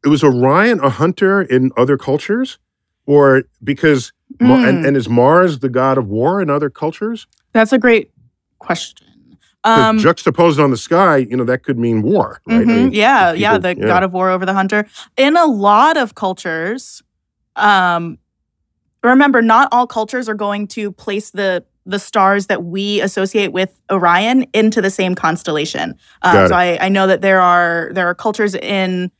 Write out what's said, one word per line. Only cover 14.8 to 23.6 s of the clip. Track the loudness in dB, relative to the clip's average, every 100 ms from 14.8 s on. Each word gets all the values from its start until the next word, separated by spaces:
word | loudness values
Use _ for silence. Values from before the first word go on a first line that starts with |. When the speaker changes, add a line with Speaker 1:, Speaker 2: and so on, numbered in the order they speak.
| -4 -12 -16 0
Speaker 2:
In | 2 4
a | 2
lot | 2 2 4 4 2
of | -4
cultures, | -4 -6 -6 -8 -6 -6 -8 -12 -20 _ _ _ _ _ -2
um, | 2 2 2 -2 -6 -12 _ _ _ _ _ _ _ _
remember, | 2 4 4 2
not | 2 2 4
all | 0 -2
cultures | -4 -6 -6 -8
are |
going | -6 -6 -6 -8
to | -8 -10
place | -10 -8 -8 -8
the, | -6 -4 -4 -8 _
the | -10 -8
stars | -4 0 2 2 -2
that | -6
we | -6 -6 -4 -2
associate | -4 -4 -2 -2 -2
with | -4